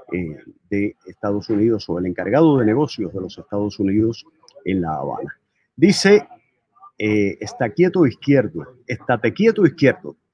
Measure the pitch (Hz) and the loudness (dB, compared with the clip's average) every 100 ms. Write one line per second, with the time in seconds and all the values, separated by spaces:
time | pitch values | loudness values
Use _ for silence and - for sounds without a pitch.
0 | - 87 85 73 - - - 101 104 - | -10 -8 -8 -12 -20 -20 -8 -4 -4 -6
1 | - - 104 101 - 104 113 107 - 85 | -20 -8 -6 -4 -2 0 0 0 -4 -6
2 | 90 87 92 131 160 139 107 120 151 - | -6 -6 -2 2 4 4 2 0 -2 -6
3 | 92 95 92 - - 101 104 - 98 104 | -8 -8 -12 -14 -10 -6 -6 -4 -2 0
4 | 113 113 - _ _ - - 95 82 76 | 0 -4 -14 _ _ -12 -6 -4 -4 -6
5 | 69 57 73 - _ _ _ - 170 - | -8 -8 -12 -16 _ _ _ 2 2 4
6 | 196 208 - - _ _ _ _ - - | 4 4 2 -18 _ _ _ _ -18 -6
7 | 107 107 101 - 107 - 120 - 180 185 | -2 0 -2 -4 -10 -6 -4 0 2 2
8 | 139 - - 139 110 82 71 - - 127 | 0 0 0 2 0 -6 -14 -14 -12 -8
9 | - 120 117 104 220 220 170 - 135 - | -4 -2 -2 2 2 4 2 4 2 2
10 | 73 - _ | -6 -18 _